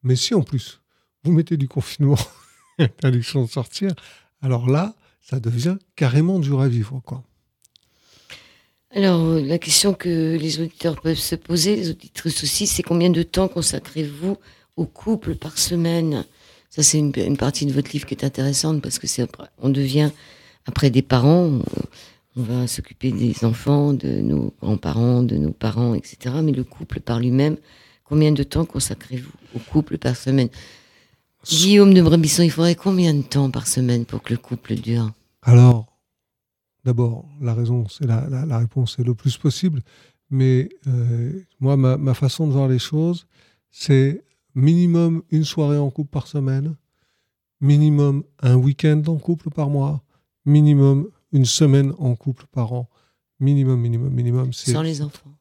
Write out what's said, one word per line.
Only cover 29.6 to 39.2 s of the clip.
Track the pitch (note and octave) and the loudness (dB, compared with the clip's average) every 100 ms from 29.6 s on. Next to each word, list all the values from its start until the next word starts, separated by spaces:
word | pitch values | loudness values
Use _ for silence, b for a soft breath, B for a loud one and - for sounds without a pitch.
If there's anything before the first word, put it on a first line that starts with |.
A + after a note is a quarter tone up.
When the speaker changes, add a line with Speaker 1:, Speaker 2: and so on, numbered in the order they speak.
Speaker 2:
couple | - D#3 D3+ D#3 | -2 -2 -2 -4
par | B2 B2 | -4 -4
semaine ? | - C3+ A#2+ B B B B B B B _ _ | 0 0 0 B B B B B B B _ _
Speaker 1:
S- | - D#3+ | -4 0
Speaker 2:
Guillaume | F#3 G#3 G3 | 4 8 8
de | F#3+ | 8
Brébisson, | E3 E3+ D#3 - | 6 4 2 2
il | E3+ | 0
faudrait | D#3 E3+ | 2 0
combien | E3+ G3 F#3+ F3 | 0 -2 0 0
de | D3 | 0
temps | C3+ C#3+ C#3 | -2 -2 -2
par | B2+ A2 | -4 -6
semaine | - B2+ A#2+ | -4 -2 -2
pour | A#2 - | -4 -10
que | - | -6
le | A#2+ | -8
couple | - B2 - | -6 -12 -8
dure ? | A2+ A2+ A#2 A2 A2 _ _ | -8 -4 -2 -4 -6 _ _
Speaker 1:
Alors, | - A#2+ B2 A#2+ A2+ _ _ _ _ _ _ _ _ _ | 4 8 8 6 0 _ _ _ _ _ _ _ _ _
d'abord, | B2+ A#2 A#2+ A2+ - D3 | -4 0 -2 -2 -12 -10
la | C3 | -6
raison, | A2+ A#2 B2 A2 | -4 -2 -2 -4
c'est | - C#3 | -6 -2
la, | A2+ C#3 | -2 -2
la, | C3 D#3 | -6 -4
la | A#2 | -2
réponse, | A#2 - A#2+ - | -2 -2 -4 -2
c'est | |
le | A#2+ | -4
plus | A#2+ | -2